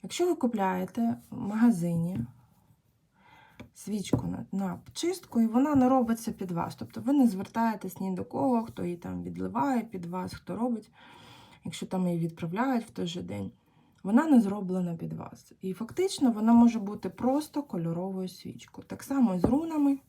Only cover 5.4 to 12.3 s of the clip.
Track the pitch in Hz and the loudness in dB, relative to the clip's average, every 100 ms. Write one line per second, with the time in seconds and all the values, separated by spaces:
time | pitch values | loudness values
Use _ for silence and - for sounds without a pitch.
5.4 | 226 226 285 285 254 269 233 233 - 190 | 2 4 4 4 6 4 2 -2 -4 -8
6.4 | 185 170 165 165 113 - 214 285 247 190 | -6 -4 -6 -8 -12 -8 0 4 4 2
7.4 | 196 - 226 208 190 - 190 185 196 240 | -6 -2 -2 -2 -8 -6 -6 -4 -6 -2
8.4 | 277 240 226 - 180 175 185 180 175 170 | 0 0 -2 -6 -6 -6 -8 -8 -8 -6
9.4 | 185 202 277 254 220 190 170 180 185 - | -4 -2 0 0 -2 -10 -8 -8 -8 -12
10.4 | - 185 247 226 214 _ - - - - | -10 -4 -2 -4 -8 _ -20 -20 -20 -20
11.4 | - - - - - 185 180 170 165 | -20 -16 -14 -10 -6 -2 0 0 -2